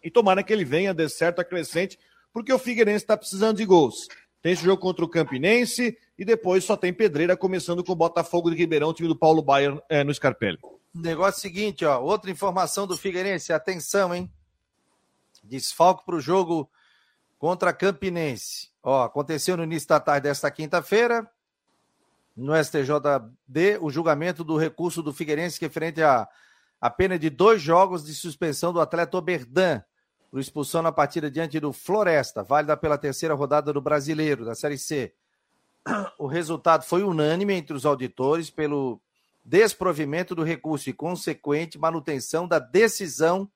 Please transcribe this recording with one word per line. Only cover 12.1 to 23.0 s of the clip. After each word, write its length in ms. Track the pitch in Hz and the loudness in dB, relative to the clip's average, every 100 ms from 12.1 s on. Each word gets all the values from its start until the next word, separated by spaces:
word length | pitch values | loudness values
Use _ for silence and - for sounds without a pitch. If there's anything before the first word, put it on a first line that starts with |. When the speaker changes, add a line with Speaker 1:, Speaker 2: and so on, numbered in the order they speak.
| 208 185 | -2 -4
Speaker 2:
informação 560 | 165 196 180 175 - 196 | -4 -2 0 -2 -2 -6
do 80 | 175 | -6
Figueirense, 560 | 202 175 190 185 - | -6 -4 -2 -4 -2
atenção, 640 | 160 - 185 - 202 185 | -2 -2 -6 -2 0 0
hein? 180 | 175 131 _ _ _ _ _ _ _ _ _ _ _ | -2 -8 _ _ _ _ _ _ _ _ _ _ _
Desfalque 600 | 104 131 - - 175 185 - | _ -8 -8 4 4 4 -2
pro 160 | 170 | -6
jogo 480 | 135 185 170 170 135 _ _ _ _ _ _ _ | 0 0 2 -2 -4 _ _ _ _ _ _ _
contra 340 | 151 180 180 | -4 0 0
a 20 | |
Campinense. 960 | 165 190 196 190 170 156 113 - - - _ | 0 -2 -2 -4 -4 -4 -6 -10 -14 -16 _
Ó, 220 | - 135 | 0 0
aconteceu 540 | 120 143 143 156 - 180 | 0 -2 -4 -4 -2 -2
no 60 | |
início 260 | 165 160 - | -2 -6 2
da 100 | 156 | 2
tarde 300 | 151 147 139 | 2 0 0
desta 200 | 139 147 | -2 -4
quinta-feira, 800 | - 156 175 - 202 240 233 226 _ _ _ _ _ _ _ _ _ _ - | -6 -2 -2 0 2 2 0 -4 _ _ _ _ _ _ _ _ _ _ -12
no 180 | 135 | 0
S 180 | 156 147 | 0 2
T 120 | 156 | -2
J 440 | 135 147 | 0 0